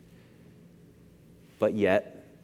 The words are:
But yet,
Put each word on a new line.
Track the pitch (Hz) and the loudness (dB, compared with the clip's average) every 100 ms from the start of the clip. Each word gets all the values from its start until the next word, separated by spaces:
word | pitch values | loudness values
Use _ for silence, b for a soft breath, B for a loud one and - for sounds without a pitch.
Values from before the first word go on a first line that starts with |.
| B B B B B B B - - - - - - - - - | B B B B B B B -20 -20 -20 -20 -20 -20 -20 -20 -2
But | 107 | -2
yet, | 104 95 101 - - - - | 2 2 2 -2 -14 -20 -20